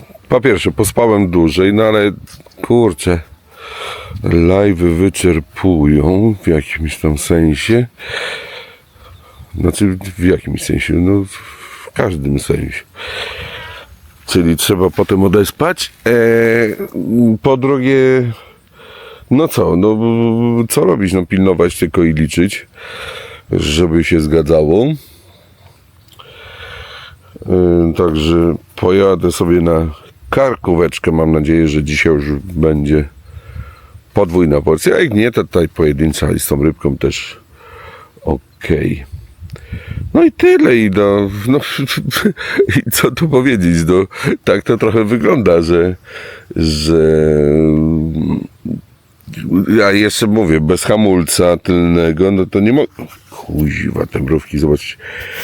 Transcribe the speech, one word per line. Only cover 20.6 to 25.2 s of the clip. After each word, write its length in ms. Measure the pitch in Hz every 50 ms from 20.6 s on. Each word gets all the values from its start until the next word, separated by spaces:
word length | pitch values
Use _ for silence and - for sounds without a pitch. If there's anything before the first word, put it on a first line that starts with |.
| 117 113
co 120 | - 143
robić? 320 | 156 185 170 123 101 92 90
No 120 | 92 90
pilnować 540 | - 98 95 95 95 92 85 87 87 - -
tylko 240 | - 82 - 95 85
i 100 | 82 80
liczyć, 540 | 76 80 71 - - 87 101 - - - - _ - - - - - - - - - - - - - - -
żeby 520 | - 92 80 78 73 78 90 87 80 85 82
się 180 | - - 82
zgadzało. 640 | 78 76 76 80 78 71 82 78 78 76 82 101 120
E, 100 | 147 156 143 - - - -